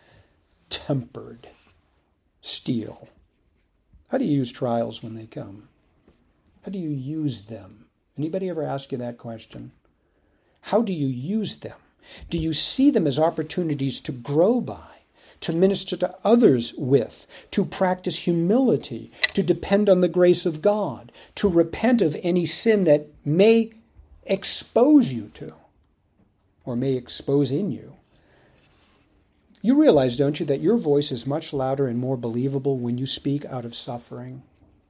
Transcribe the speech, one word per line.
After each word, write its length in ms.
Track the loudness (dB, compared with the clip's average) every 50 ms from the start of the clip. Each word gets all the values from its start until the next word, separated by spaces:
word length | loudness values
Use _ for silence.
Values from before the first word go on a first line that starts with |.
| _ _ _ _ _ _ _ _ _ _ _ _ _ -6
Tempered 800 | -6 -4 -4 -4 -4 -4 -4 -8 -14 -16 -16 -16 -18 -20 -20 -20 -20 _ _ _ _ _ _ _ _ _ _ _ _ _ _ _ _ _
steel. 720 | -10 -8 -8 -6 -6 -6 -6 -6 -6 -10 -14 -18 -20 -20 _ _ _ _ _ _ _ _ _ _ _ _ _ _ _ _ -20 -20 _ _
How 80 | -2
do 80 | -2 0
you 120 | 2 2
use 140 | 0 0 -2
trials 520 | -4 -4 -2 0 0 0 -2 -2 -6 -10 -12
when 100 | -12 -14
they 140 | -14 -16
come? 420 | -14 -14 -14 -14 -14 -16 -20 -20 _ _ _ _ _ _ _ _ _ _ _ _ _ _ _ _ _ _ _ -12
How 80 | -10
do 80 | -8 -6
you 100 | -6 -6
use 540 | -6 -6 -6 -6 -4 -4 -2 -2 -4 -4 -8
them? 420 | -12 -14 -16 -16 -20 -20 -20 _ _ _ _ _ _ _
Anybody 320 | -6 -6 -4 -4 -4 -4 -4
ever 140 | -4 -4 -4
ask 280 | -4 -6 -6 -6 -8
you 60 | -8
that 220 | -8 -8 -8 -10 -12
question? 520 | -12 -14 -14 -14 -16 -16 -16 -16 -16 -18 -20 _ _ _ _ _ _ _ _ _ _ _ _ _ _ _ _ _
How 200 | -6 -2 0 0
do 100 | 0 0
you 140 | -2 -2 -2
use 520 | -2 -2 -4 -4 -4 -4 -2 -2 -4 -6
them? 200 | -8 -10 -14 -14 -18 _ _ _ _ _ -20 -20 -20 -10
Do 120 | -6 -4 -4
you 120 | -2 0
see 380 | 0 2 2 2 4 4 4 4
them 160 | 4 4 2
as 140 | 2 2 2
opportunities 800 | 2 2 0 -2 -6 -4 -4 -4 -2 -2 -2 -2 -4 -4 -4 -6
to 120 | -6 -8
grow 500 | -10 -8 -6 -2 2 4 4 4 2 0
by, 420 | -2 -6 -10 -14 -16 -20 -20 -20 _ _ _ _ _ -20 _ _
to 120 | -6 -4 0
minister 420 | 2 2 2 2 0 -4 -4 -4
to 180 | -4 -4 -4 -4 -2 2
others 500 | 4 4 6 6 6 6 4 0 -4 -6
with, 540 | -6 0 2 2 2 2 0 -8 -16 -20 -20 -20 -20 -16 _
to 120 | -2 -2 -2
practice 600 | -2 -2 -2 0 0 0 -2 -4 -4 -4 -2 0
humility, 880 | 0 0 2 2 2 2 2 4 2 2 0 -2 -6 -12 -12 -14 -16 -6 -4 -4 -2 0
to 80 | 0 0
depend 440 | 0 0 0 0 0 2 2 4
on 140 | 4 4 4
the 60 | 4
grace 360 | 2 2 4 4 4 4 4 0
of 200 | -2 -2 0 0
God, 480 | 0 2 0 -2 -4 -6 -10 -14 -18 -20 -20 -20 -16 -4
to 120 | -2 0
repent 540 | 2 4 4 2 2 0 -2 0 2 4 4
of 160 | 2 0 0 -2 -2
any 240 | 0 0 2 2
sin 380 | 2 2 4 4 4 2 4 4
that 240 | 4 4 4 2 -2 -18 _ -4
may 500 | 0 2 4 6 6 6 4 2 -2 -6 -18 _ _ _ -20 -20 _ -20 -12 -6
expose 880 | -4 -2 0 0 0 0 0 -2 -2 2 4 6 6 6 6 6 4 -2
you 160 | -6 -8 -10 -14
to, 180 | -16 -16 -16 -16 -18 _ _ _ _ _ _ _ _ _ _ _ _ _ _ _ _ _ _ _ _ _
or 100 | -8 -6
may 180 | -2 -2 0 -2
expose 580 | -2 -4 -6 -8 -6 -2 0 2 2 2 2
in 180 | 0 -2 -2 -4
you? 260 | -6 -8 -10 -16 -20 -20 _ _ _ _ _ _ _ _ _ _ _ _ _ _ _ _ _ _ _ _ _ _ _ _ _ _ _ _ _ _ _ _
You 140 | 0 2 4
realize, 400 | 6 6 6 6 6 4 2 2
don't 240 | 0 0 0 0 -2
you, 60 | -2
that 160 | -2 -2 0
your 160 | 2 2 2
voice 340 | 2 2 2 2 2 0 -2
is 160 | -4 -6 -4
much 240 | -4 -4 -4 -6 -6
louder 340 | -6 -4 -2 -2 -2 -2 -2
and 140 | -2 -2 -4
more 160 | -4 -4 -4
believable 640 | -4 -4 -4 -4 -2 -2 -2 -2 -2 -2 -2 -2
when 200 | -2 -2 -4 -4
you 80 | -4 -4
speak 380 | -4 -4 -4 -4 -4 -4 -4 -6
out 220 | -8 -10 -10 -10
of 100 | -10 -10
suffering? 640 | -10 -8 -8 -10 -12 -12 -14 -16 -14 -14 -14 -16 -18 -20 _ _ _ _ _ _ _ _